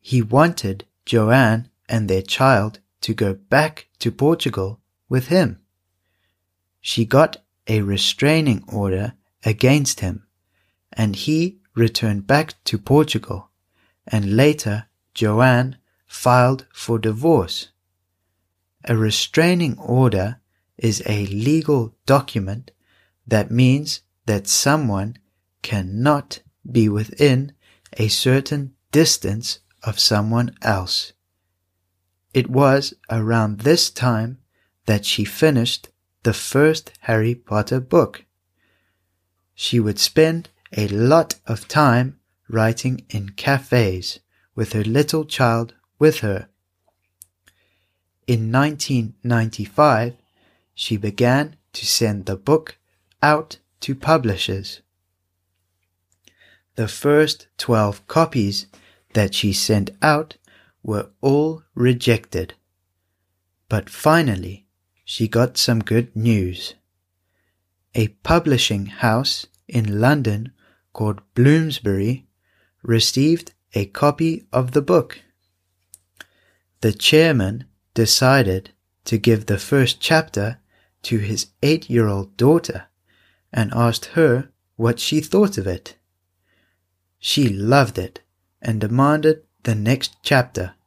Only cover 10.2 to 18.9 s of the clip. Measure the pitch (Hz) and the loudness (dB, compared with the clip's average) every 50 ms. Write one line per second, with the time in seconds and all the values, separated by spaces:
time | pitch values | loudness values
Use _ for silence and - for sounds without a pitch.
10.2 | _ _ _ _ _ _ _ _ _ _ _ _ _ _ - - 110 104 98 98 | _ _ _ _ _ _ _ _ _ _ _ _ _ _ -4 -2 -2 -2 -2 -4
11.2 | - - 151 160 170 185 185 _ _ _ _ 117 117 110 - - - 110 104 101 | -4 -2 -2 0 -2 -2 -6 _ _ _ _ 0 0 0 0 -2 -4 -2 -2 -4
12.2 | 98 - 139 147 156 156 - _ _ - - 104 - - 131 151 156 151 - - | 0 0 0 0 0 -2 -10 _ _ -6 -6 -6 -2 2 4 4 4 2 -2 -6
13.2 | - - 92 95 - _ _ _ _ _ _ _ _ _ _ _ _ - 110 107 | -6 -8 -12 -14 -14 _ _ _ _ _ _ _ _ _ _ _ _ -4 -4 -2
14.2 | 101 98 101 113 135 147 151 147 - 110 101 107 110 _ _ _ _ _ _ - | -2 0 2 4 4 4 4 0 -4 -6 -6 -6 -8 _ _ _ _ _ _ -2
15.2 | 113 107 104 110 127 127 127 120 127 131 131 _ _ _ _ _ _ _ - - | -2 0 2 4 4 4 4 2 0 -2 -6 _ _ _ _ _ _ _ -16 -2
16.2 | - 127 123 123 123 127 135 131 - _ _ - - - 117 113 107 110 110 110 | 0 4 4 4 4 4 2 -2 -6 _ _ -16 -6 -4 -4 -2 -2 -4 -4 0
17.2 | 139 165 165 127 90 82 - - - _ _ _ _ _ _ _ _ _ _ _ | 2 2 4 4 2 -2 -6 -12 -12 _ _ _ _ _ _ _ _ _ _ _
18.2 | _ _ _ _ _ _ _ _ _ _ _ _ _ - | _ _ _ _ _ _ _ _ _ _ _ _ _ -2